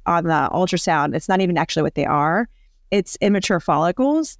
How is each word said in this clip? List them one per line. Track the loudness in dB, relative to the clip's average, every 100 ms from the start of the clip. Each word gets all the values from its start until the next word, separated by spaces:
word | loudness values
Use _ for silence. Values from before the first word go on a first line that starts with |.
| -2
on | 0 0
the | 0 0
ultrasound, | 0 0 0 0 0 0 -2
it's | 0
not | 0
even | 2 0
actually | -2 -2
what | -2 -2
they | -2
are. | 0 0 0 -4 -10 _ _ _
It's | -2 -2 -2
immature | 0 0 0 -2
follicles | 0 0 0 0 0 0 -2 -2